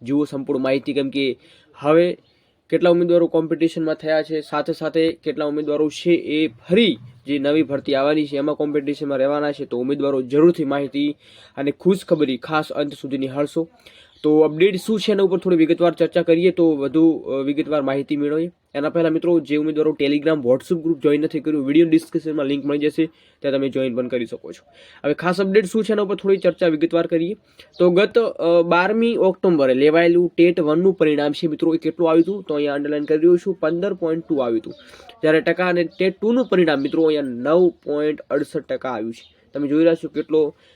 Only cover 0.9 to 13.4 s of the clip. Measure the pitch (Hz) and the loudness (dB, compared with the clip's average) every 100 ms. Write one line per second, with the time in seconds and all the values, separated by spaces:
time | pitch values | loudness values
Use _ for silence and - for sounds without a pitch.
0.9 | 135 135 139 135 120 _ _ _ - 143 | -4 -4 -2 -4 -4 _ _ _ -6 2
1.9 | 160 175 175 _ _ _ _ _ 160 175 | 2 2 -2 _ _ _ _ _ 0 4
2.9 | 175 170 170 170 165 160 160 160 170 160 | 4 4 4 4 0 -2 0 -2 -2 -4
3.9 | 156 156 156 156 160 143 151 147 156 160 | -4 -2 -2 -2 -6 -4 -4 -4 -4 -4
4.9 | 165 160 156 156 143 147 151 151 147 156 | 0 0 -2 -6 -4 -4 -4 -2 0 -2
5.9 | - 175 170 - 151 156 - - 185 220 | -2 0 0 0 -2 -2 -6 0 2 2
6.9 | 127 - - 131 143 139 156 131 139 131 | 0 -8 -16 -6 -2 0 0 0 -2 -2
7.9 | 135 143 156 147 139 147 143 147 147 139 | 0 2 0 -2 -2 -2 -2 -2 -2 -2
8.9 | 143 143 135 135 147 147 143 135 123 127 | -4 -4 0 0 0 -2 -4 -6 -4 -2
9.9 | 147 139 139 127 143 170 170 139 139 143 | -2 -2 -2 0 4 4 4 0 -2 -2
10.9 | 143 147 - _ - - - 143 - 175 | -2 -4 -4 _ -20 -16 -6 -4 0 0
11.9 | 190 - 160 143 127 - 156 151 - 147 | 0 0 0 0 -2 -4 -4 -2 -4 -6
12.9 | 143 139 135 135 135 | -8 -8 -6 -6 -4